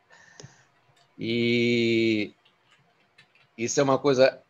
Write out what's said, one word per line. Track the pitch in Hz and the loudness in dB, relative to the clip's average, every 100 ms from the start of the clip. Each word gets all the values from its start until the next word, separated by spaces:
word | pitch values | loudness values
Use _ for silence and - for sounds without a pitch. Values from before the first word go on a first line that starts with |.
| _ - - - - _ _ _ _ _ _ - | _ -20 -20 -20 -20 _ _ _ _ _ _ -12
E | 110 117 117 120 120 120 117 113 113 107 104 - _ _ _ _ _ _ _ _ - _ _ - | -6 -2 0 0 0 0 0 0 0 0 -4 -10 _ _ _ _ _ _ _ _ -20 _ _ -10
isso | 117 - | -6 -2
é | |
uma | 135 131 | 0 2
coisa | 143 127 131 - _ | 0 4 2 2 _